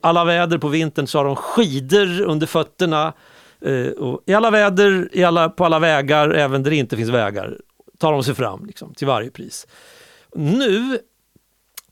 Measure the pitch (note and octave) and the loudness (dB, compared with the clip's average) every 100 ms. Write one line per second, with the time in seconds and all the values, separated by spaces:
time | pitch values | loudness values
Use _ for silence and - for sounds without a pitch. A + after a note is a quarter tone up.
0 | E3 E3+ E3+ E3+ F3 E3+ D3+ D#3 D#3 - | 2 2 2 0 0 -2 -2 -2 -2 -4
1 | C#3 D3+ C#3 C3+ - - G3+ C3+ C3 G3+ | -2 0 0 -2 -2 0 0 -2 0 2
2 | F#3+ F3 F#3 D#3 D#3 E3+ D3 - F3+ D#3 | 2 0 -2 -2 -2 -2 -4 -2 -2 0
3 | D#3 - _ - - _ - C3 B2+ - | -2 -6 _ -20 -20 _ -4 -2 -2 -4
4 | C3 C3+ - G3+ A3+ G#3+ G3+ F#3 G3+ F#3+ | -6 -6 0 2 4 4 2 4 4 2
5 | F3+ - F3+ E3+ E3 - F3 D#3+ D#3+ D3+ | -2 0 2 4 0 0 0 2 2 2
6 | C#3 D3+ D3 E3 C#3 C3+ C#3 D3+ A#2 A2+ | 2 2 2 2 0 0 0 0 -2 -4
7 | A2+ B2 G2+ G2+ G2+ - - _ _ _ | 0 0 0 -4 -10 -14 -20 _ _ _
8 | D#3+ D3 B2+ B2+ A#2 F#2 - - - - | 0 0 -2 -4 -6 -6 -16 -20 -20 -8
9 | C#3 A#2 A#2+ - - - - - - - | -2 -2 -4 -12 -16 -16 -18 -20 -20 -20
10 | - _ _ - D3 A#3 C4 G3 C4 B3+ | -20 _ _ -4 -2 0 0 0 -2 -6
11 | - _ _ _ _ _ _ - - | -8 _ _ _ _ _ _ -20 -14